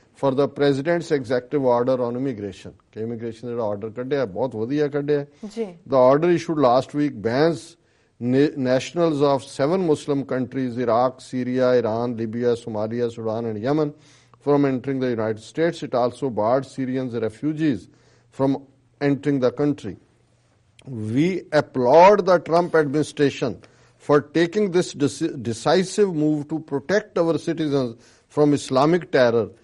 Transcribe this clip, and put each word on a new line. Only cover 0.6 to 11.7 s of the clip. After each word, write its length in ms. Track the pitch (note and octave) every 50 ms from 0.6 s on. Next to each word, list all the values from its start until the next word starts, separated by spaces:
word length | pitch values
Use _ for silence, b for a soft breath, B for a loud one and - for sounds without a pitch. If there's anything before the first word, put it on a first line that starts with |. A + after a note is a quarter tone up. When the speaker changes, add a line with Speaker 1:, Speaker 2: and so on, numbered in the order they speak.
| C#3+ C#3 C#3 C3 C#3 E3+ E3+ E3+ D#3+ -
Speaker 1:
executive 520 | D#3+ C#3 B2+ A2 C3 B2 B2 - D3+ D3
order 340 | C3+ B2+ A#2+ A#2+ B2 C3 C3 B2
on 160 | B2 A#2+ A#2+
immigration। 560 | B2 C3+ C#3 A#2+ G#2 G2+ G2 F#2 - - G2 F2+ _ _ _
ਕਿ 80 | - A2
ਇਮੀਗ੍ਰੇਸ਼ਨ 480 | A2 A#2 A#2+ A2 A#2 A#2 A2+ - - B2
ਜਿਹੜਾ 160 | A#2 A#2+ A#2
ਆਰਡਰ 260 | G#2 G#2 G2+ G#2+ A2
ਕੱਢਿਆ, 340 | G2+ B2 B2+ C3 C#3+ C#3 B2+
ਬਹੁਤ 320 | G#2 F2 G#2 B2+ C3 A2+
ਵਧੀਆ 320 | G#2+ A2 A#2+ C#3+ D3+ D3 C#3+
ਕੱਢਿਆ। 380 | C#3 D3 C#3+ C#3+ D3 C#3+ C#3+ C#3+ _ _ -
Speaker 2:
ਜੀ। 200 | G3+ - A3+ A3+
Speaker 1:
The 360 | F#3 F3 - - - C#3 C3
order 320 | B2+ B2+ C#3 D3+ E3 F3 F3 E3
issued 240 | - - E3 D3+ C#3
last 280 | B2 A#2+ C3 C3 - -
week 260 | D3 D3 C#3+ B2 A2
bans 400 | F#2 A2 A#2+ C3 D#3 E3+ D#3+ - - - - _ _ _ _ _ _ _ _ -
na-, 300 | A#2 B2 B2+ C3+ C#3+ D#3 D3+
nationals 640 | D3 B2+ B2+ B2+ C3 - - - F3 E3+ E3 D3+ C#3
of 240 | D3 C#3+ C#3 C3 C3+
seven 420 | - - - C3+ D3 F3+ G3 F#3
Muslim 380 | D#3+ D3 C#3+ - D3+ C#3+ C#3 B2+
countries, 540 | - B2+ B2+ B2+ B2 - C3+ C3 B2+ A2+ B2
Iraq, 420 | B2 A#2 A2 A#2 B2 C3 B2+ -
Syria, 500 | - - - B2+ B2 B2+ B2+ B2+ B2+ B2+